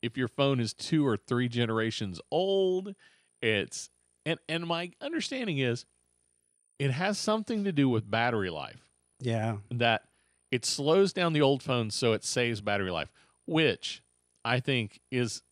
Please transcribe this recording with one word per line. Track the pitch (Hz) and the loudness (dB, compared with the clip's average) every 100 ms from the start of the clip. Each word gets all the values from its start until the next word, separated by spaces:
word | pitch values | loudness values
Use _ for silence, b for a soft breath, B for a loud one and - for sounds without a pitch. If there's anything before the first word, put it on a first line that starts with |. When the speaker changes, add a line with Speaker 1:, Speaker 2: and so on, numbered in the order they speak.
Speaker 1:
if | 117 131 | -6 -4
your | 123 | -6
phone | - 139 131 | 2 2 2
is | 113 | -2
two | - - 160 143 | -4 0 2 2
or | 107 | 0
three | - 123 123 | 0 0 0
generations | 117 117 113 113 - 101 87 - | 0 0 0 0 -2 -8 -8 -4
old, | 156 190 196 190 185 196 196 b b b _ | -2 2 2 2 0 -4 -14 b b b _
it's, | 113 107 82 - - _ _ _ - | 0 0 -2 -8 -14 _ _ _ -6
and, | 160 - | -6 -4
and | 165 170 | -6 -4
my | 170 175 - | -4 -6 -10
understanding | 294 330 - 262 226 143 | -8 -6 -6 -6 -4 0
is | 127 120 - _ _ _ _ _ _ _ _ _ | 0 -2 -8 _ _ _ _ _ _ _ _ _
it | 139 | -2
has | 127 185 214 | 0 -2 -2
something | - 214 208 226 | 0 -2 0 -2
to | 202 | 0
do | 147 135 | 2 2
with | 113 107 | 2 0
battery | 110 120 113 95 | 0 2 0 -2
life. | 78 60 - _ _ _ _ | -4 -10 -14 _ _ _ _
Speaker 2:
Yeah. | 127 113 110 104 104 | -2 0 -2 -4 -6
Speaker 1:
That | 120 117 110 _ _ _ _ _ | 0 2 2 _ _ _ _ _
it | 127 | -2
slows | - - 143 175 196 | -2 -2 4 4 4
down | 185 175 | 2 0
the | 151 | 4
old | 139 139 | 4 4
phone | - 123 110 | 0 0 0
so | - 120 | 0 2
it | 110 | 2
saves | - - 120 110 | 0 0 0 0
battery | 104 101 95 | -2 0 0
life, | 85 73 b b b - | -4 -6 b b b -2
which | 160 156 92 - - _ _ _ _ | 2 2 0 -6 -12 _ _ _ _
I | 117 127 | -2 0
think | 123 127 107 - _ | 2 -2 -2 -8 _
is | 127 120 - _ | -4 -2 -6 _